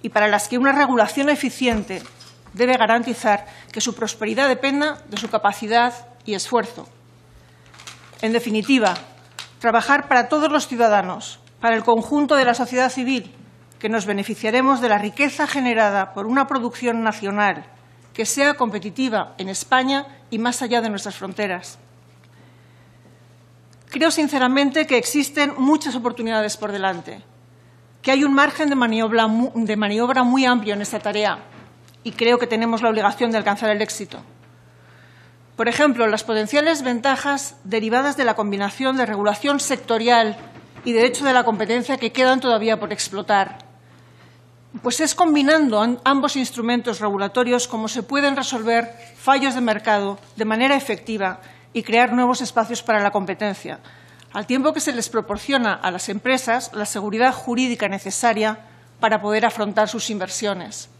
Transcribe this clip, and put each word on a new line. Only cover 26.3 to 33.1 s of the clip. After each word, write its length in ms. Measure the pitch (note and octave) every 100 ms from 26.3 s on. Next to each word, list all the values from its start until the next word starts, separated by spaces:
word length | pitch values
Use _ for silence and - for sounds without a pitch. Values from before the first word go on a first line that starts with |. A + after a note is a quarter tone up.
| A3 G#3+ -
por 140 | G#3+
delante, 500 | G3+ F#3+ F3 C#3+ - - - _ _ _ - _ _
que 80 | -
hay 120 | C4+
un 100 | C#4+
margen 360 | C#4 D4 C#4+ D4+
de 60 | C#4
maniobra 520 | A#3+ A3 A3+ A3+ A3
mu-, 240 | A3 B3
de 220 | A3+ A3 G#3+
maniobra 480 | G#3 G#3 A#3+ C4
muy 220 | B3 C4 B3+
amplio 280 | B3 G#3
en 80 | G#3
esta 180 | G3+ G#3+
tarea 380 | G#3 G3+ G#3 F3 - - - - - -
y 100 | -
creo 260 | - A#3 B3
que 80 | A#3+
tenemos 340 | A3 A#3 A3+
la 80 | A#3
obligación 400 | A3 G#3